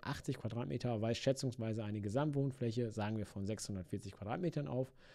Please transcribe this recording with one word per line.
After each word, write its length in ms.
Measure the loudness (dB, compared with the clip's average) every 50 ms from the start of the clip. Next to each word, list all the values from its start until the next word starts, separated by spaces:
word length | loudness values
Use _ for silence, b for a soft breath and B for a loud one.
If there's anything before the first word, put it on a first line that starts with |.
achtzig 360 | -4 -4 -4 -2 -2 -2 -2 -2
Quadratmeter 640 | -2 -2 -2 -2 -2 0 0 0 0 0 2 2
weist 180 | 2 2 2 2
schätzungsweise 640 | 4 4 4 4 2 -2 0 0 0 0 0 0 -2
eine 160 | -2 -2 -2
Gesamtwohnfläche, 920 | 0 0 2 2 2 2 2 2 2 2 0 0 0 0 2 2 0 0
sagen 260 | 0 0 0 2 2 0
wir 80 | -2
von 220 | -2 -4 -2 -2 -2
sechshundertvierzig 640 | -2 -2 -2 -4 -4 -4 -4 -2 -4 -4 -4 -6 -8
Quadratmetern 540 | -6 -4 -2 0 0 0 0 0 0 0 0
auf 260 | 0 0 0 0 -4 b b b b